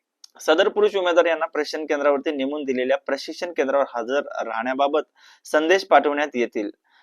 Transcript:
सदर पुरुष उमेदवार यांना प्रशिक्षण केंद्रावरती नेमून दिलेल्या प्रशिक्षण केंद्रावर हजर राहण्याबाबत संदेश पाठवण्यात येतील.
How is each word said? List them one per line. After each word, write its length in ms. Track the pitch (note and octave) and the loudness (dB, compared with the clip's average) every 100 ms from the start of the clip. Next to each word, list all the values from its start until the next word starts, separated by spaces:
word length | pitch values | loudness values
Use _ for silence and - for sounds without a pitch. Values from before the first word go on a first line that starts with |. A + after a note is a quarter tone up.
| _ _ - - | _ _ -20 -8
सदर 280 | - D#3+ G3+ | 0 2 2
पुरुष 280 | G#3 G#3 G3 | 2 2 2
उमेदवार 280 | F3+ E3+ | 2 4
यांना 220 | E3+ D#3+ D#3+ | 2 0 -2
प्रशिक्षण 380 | D3 C#3+ D#3 | -4 -6 -6
केंद्रावरती 480 | D3+ D3 C#3+ C#3 D#3+ | -4 0 2 0 -2
नेमून 320 | D3 C3+ D3+ | -4 -4 -4
दिलेल्या 340 | C3+ B2+ B2+ C#3 | -4 -2 0 -2
प्रशिक्षण 520 | - C3+ - D#3+ F3 | -2 -6 -6 -10 -8
केंद्रावर 340 | E3 C3+ C#3 C3 A#2+ | -2 0 0 0 -4
हजर 260 | A2+ C#3 - - A2+ | -2 -4 -4 -8 -6
राहण्याबाबत 540 | A2+ B2 C3 C#3+ D3+ - _ - _ | -4 -4 0 2 0 -4 _ -20 _
संदेश 400 | - D3+ D#3+ F#3+ | -2 0 4 2
पाठवण्यात 440 | F3+ D3+ D3 C#3+ D3 | 6 4 4 -2 -2
येतील. 360 | B2 A#2 A#2 G#2 - _ _ | -2 -2 -2 -6 -10 _ _